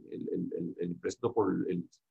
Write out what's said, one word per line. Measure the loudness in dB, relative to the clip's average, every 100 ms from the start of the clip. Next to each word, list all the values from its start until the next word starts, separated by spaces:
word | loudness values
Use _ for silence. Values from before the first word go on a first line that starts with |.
| -6
el, | -8 -2
el, | -2 -2 -2
el, | -4 -4
el | -4
empréstito | -2 -4 0 2
por | 4 4 4 2
el | -2 -4 -12 _